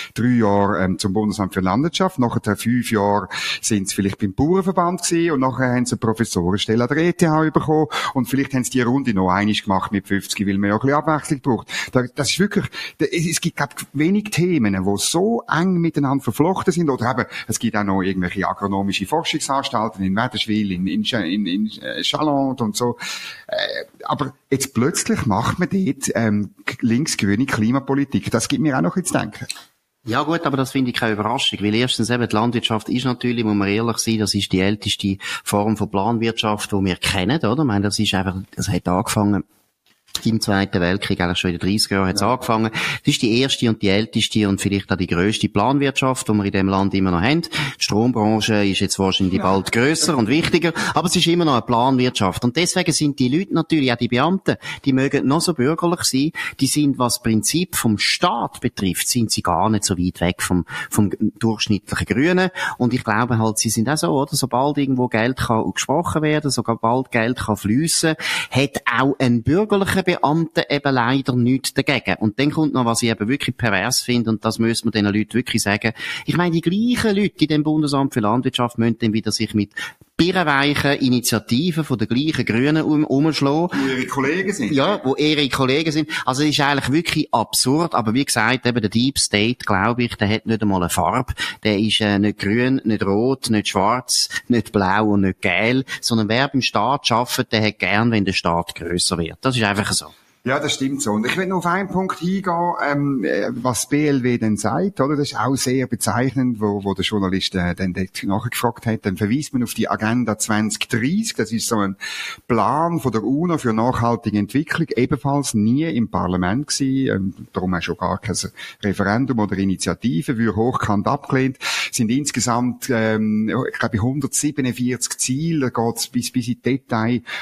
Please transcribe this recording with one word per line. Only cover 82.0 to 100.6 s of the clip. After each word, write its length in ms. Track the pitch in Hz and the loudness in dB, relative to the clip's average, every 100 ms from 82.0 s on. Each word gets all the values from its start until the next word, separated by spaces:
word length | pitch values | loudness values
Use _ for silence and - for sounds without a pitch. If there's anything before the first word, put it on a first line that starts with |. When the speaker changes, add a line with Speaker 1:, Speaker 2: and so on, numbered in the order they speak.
| 110 | 0
Speaker 2:
gleichen 380 | 117 156 131 110 | 0 0 0 0
Grünen 380 | 110 143 156 | 2 2 2
um, 200 | - 147 | 2 2
umschlagen. 760 | 151 135 156 143 139 151 175 143 | 2 2 2 2 2 2 0 0
Speaker 1:
Wo 100 | 135 | -2
ihre 180 | 127 123 | -2 -4
Kollegen 480 | 143 135 175 190 | -2 -2 -2 -2
sind. 180 | 170 107 | -2 0
Speaker 2:
Ja, 300 | 139 156 208 | 2 2 0
wo 120 | 131 127 | -2 0
ihre 340 | 151 151 139 | 2 2 0
Kollegen 420 | - 131 139 160 | 0 2 2 0
sind. 180 | 151 151 - - | 0 -2 -4 -2
Also 180 | 131 | 0
es 80 | 151 | 2
ist 100 | 139 | 2
eigentlich 280 | 143 139 127 | 2 2 2
wirklich 440 | 147 175 156 - | 0 0 -2 0
absurd, 640 | 117 107 - 127 147 170 110 | 0 0 0 2 2 0 0
aber 180 | 110 | 0
wie 100 | 120 | 0
gesagt, 420 | 139 123 110 127 120 | 0 0 2 2 0
eben 140 | 120 | 0
der 100 | 104 | 0
Deep 300 | 113 131 - | 2 0 0
State, 460 | - 104 110 123 - | 0 2 2 0 0
glaube 380 | 98 107 120 | 2 2 2
ich, 120 | 120 - | -2 0
der 140 | 101 | 0
hat 160 | 107 - | 0 0
nicht 160 | 110 | 0
einmal 200 | 104 95 | 0 0
eine 80 | 87 | 0
Farbe. 440 | - 85 117 131 - - - | 0 0 0 -2 -6 -8 -4
Der 140 | 107 101 | 0 0
ist, 220 | 110 - | 2 0
äh, 180 | 107 101 | 2 2
nicht 220 | 104 101 | 2 0
grün, 400 | 101 113 127 131 120 | 0 0 2 0 0
nicht 200 | 107 98 | 0 0
rot, 440 | 101 123 135 - | 2 2 0 0
nicht 180 | 107 98 | 0 0
schwarz, 640 | 104 98 123 - - - - - | 0 2 0 0 -2 -2 -4 0
nicht 240 | 120 - | 0 0
blau 380 | 104 92 101 107 | 0 2 2 2
und 120 | 101 | 2
nicht 200 | 95 92 | 2 0
gel, 420 | 98 87 110 127 131 - | -2 0 2 0 -2 -8
sondern 300 | - 113 104 | -2 0 2
wer 180 | 117 143 | 0 0
beim 140 | 135 | 0
Staat 500 | - 110 110 143 - | -2 0 0 0 0
arbeitet, 400 | 113 123 - 120 | 0 0 -4 -2
der 160 | 110 107 | 0 0
hat 120 | - | 0
gern, 320 | 92 101 117 | 0 2 2
wenn 120 | 110 | 2
der 100 | 98 | 2
Staat 400 | 95 87 85 - - | 0 0 0 -2 -8
grösser 420 | 85 87 - 85 | -4 -2 0 -2
wird. 220 | 82 - | -4 -4
Das 160 | 131 123 | -4 0
ist 60 | |
einfach 280 | 107 101 98 95 76 - _ _ 120 | 0 0 -2 -4 -6 -14 _ _ -4
Speaker 1:
Ja, 140 | |
das 160 | 143 | -2